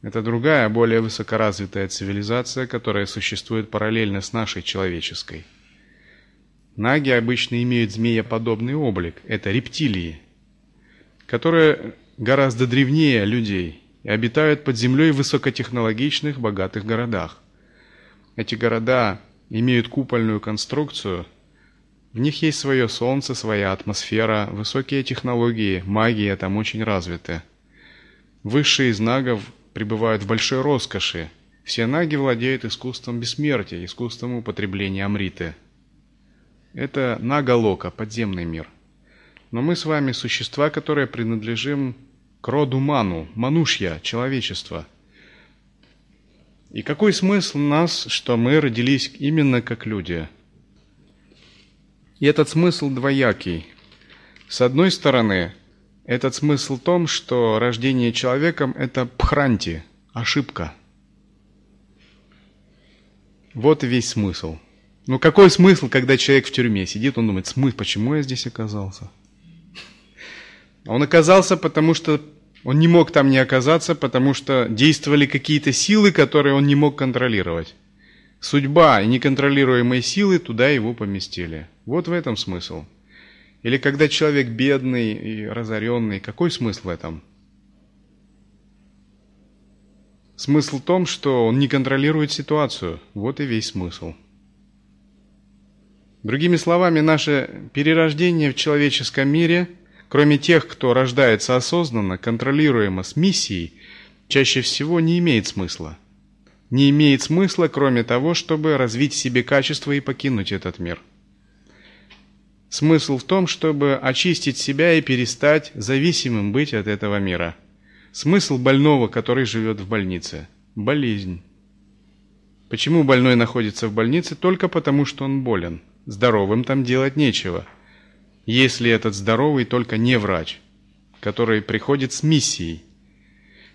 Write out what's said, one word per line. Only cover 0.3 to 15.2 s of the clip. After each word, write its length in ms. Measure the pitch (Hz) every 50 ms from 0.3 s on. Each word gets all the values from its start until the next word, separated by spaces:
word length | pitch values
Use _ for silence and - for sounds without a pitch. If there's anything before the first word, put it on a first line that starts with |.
| 117 117 117 151 160 143 120 110
более 320 | 107 117 117 113 110 113
высокоразвитая 880 | 113 110 - - 110 - 110 110 110 107 98 95 101 92 - 98 98 92
цивилизация, 760 | - - 98 98 101 101 104 101 113 123 123 - - 131 131
которая 400 | 120 - 117 - - 104 101 101
существует 640 | 95 - - 98 - - 101 - - 113 110 104 -
параллельно 500 | - 107 107 107 113 113 110 104 98 98
с 120 | 95 - -
нашей 300 | 117 113 101 - 92 85
человеческой. 840 | - - 98 95 92 87 85 80 - - - - - - 80 82 _ _ _ _ _ _ _ _ _ _ _ _ _ _ _ _ _ _ _ _ _ _ _ _ _ _
Наги 340 | 110 104 120 135 156 143 135
обычно 520 | 127 120 117 117 123 117 - - 120 120 120
имеют 300 | 123 123 120 117 104 98
змееподобный 840 | 110 113 117 117 110 107 - - 113 113 117 113 104 113 123 135
облик, 420 | 151 151 127 101 90 87 85 80 - _
это 240 | - 113 107 - 101
рептилии, 680 | 98 127 120 - - - 156 135 104 95 85 82 80 76 _ _ _ _ _ _ _ _ _ _ _ _ _ _ _ _ _ _ _ _ _
которые 680 | _ - 117 - 165 165 165 160 156 147 - - 113 - _ _ _ _ -
гораздо 480 | 120 107 131 139 139 135 120 113 127
древнее 580 | 123 120 131 139 127 139 156 160 147 131 113 101
людей 580 | 101 110 123 113 104 101 92 90 85 80 - _ _ _ _ _
и 60 | 101
обитают 560 | 107 110 113 120 117 151 156 156 151 147 151
под 120 | 139 131
землей 360 | 110 113 123 127 135 156 160 151
в 40 |
высокотехнологичных, 1200 | 135